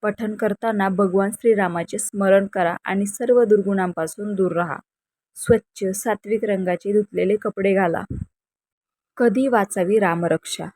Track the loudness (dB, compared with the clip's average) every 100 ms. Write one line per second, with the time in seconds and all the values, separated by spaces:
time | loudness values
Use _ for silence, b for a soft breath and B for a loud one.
0 | -4 -4 -6 -2 -2 -2 -2 0 0 2
1 | 2 2 0 0 2 2 2 -2 -6 -8
2 | -8 -2 4 4 4 0 -2 -2 -4 -2
3 | -2 -4 2 4 6 4 4 0 -2 -2
4 | -6 -6 -8 -2 0 0 -4 -6 -12 _
5 | _ _ _ -18 2 2 _ -8 -6 -4
6 | -4 -4 -2 -4 0 -2 0 -2 0 0
7 | 0 -2 0 0 -2 -2 0 2 2 -2
8 | -6 -10 -10 _ _ _ _ _ _ _
9 | _ 0 0 2 2 2 0 -2 0 2
10 | 2 0 0 -2 -4 -12 -12